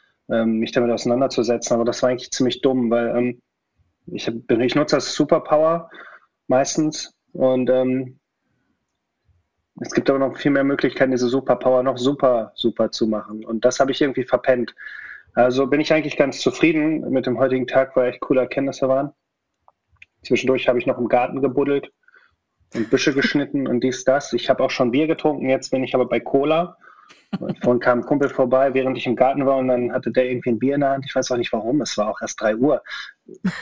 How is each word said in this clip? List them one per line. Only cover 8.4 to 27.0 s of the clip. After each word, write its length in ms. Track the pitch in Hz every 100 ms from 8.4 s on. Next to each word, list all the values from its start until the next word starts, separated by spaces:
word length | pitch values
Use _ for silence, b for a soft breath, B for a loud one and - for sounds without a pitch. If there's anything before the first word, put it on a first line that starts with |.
| _ _ _ _ _ _ _ _ _ _ _ _ _ -
es 140 | -
gibt 160 | - -
aber 100 | 139
noch 160 | 135 -
viel 160 | 147
mehr 140 | 139 139
Möglichkeiten, 460 | 139 135 - 131
diese 180 | 127 120
Superpower 540 | 131 - 123 127 127
noch 140 | 131 123
super, 540 | 123 143 135 120 110 -
super 360 | 117 - 110
zu 160 | - 110
machen. 380 | 107 - 107 110
Und 180 | 113
das 160 | 123 -
habe 120 | 135
ich 100 | 131
irgendwie 240 | 147 127 123
verpennt. 500 | 123 - 123 113 - B B B B B -
Also 320 | 123 127 131
bin 120 | 143
ich 140 | 151
eigentlich 240 | 156 147 -
ganz 240 | 139 -
zufrieden 680 | - - 160 156 151 156 -
mit 140 | 131 123
dem 120 | 117
heutigen 300 | 131 131 127
Tag, 280 | - 131 -
weil 140 | 123
echt 100 | -
coole 220 | - 131
Erkenntnisse 480 | 127 - 139 131 135
waren. 240 | 131 147 - _ _ _ _ _ _ _ _ - _
Zwischendurch 440 | - 123 127 131 -
habe 120 | 123
ich 60 | 117
noch 120 | 123
im 100 | 117
Garten 340 | 123 123 131
gebuddelt 520 | 135 123 143 139 - _ b b b b _ _ _
und 160 | - 107
Büsche 240 | 131 -
geschnitten 540 | 135 120 147 139 143 131
und 140 | 123
dies, 220 | 127 127
das. 300 | - 135 -
Ich 160 | 120 -
habe 140 | 127
auch 80 | 127
schon 200 | - 123
Bier 160 | 127 156
getrunken, 420 | 156 156 139 135
jetzt 220 | 131 -
bin 120 | 131
ich 100 | 127 131
aber 120 | 120
bei 120 | 120
Cola. 560 | - 139 143 156 175 - b b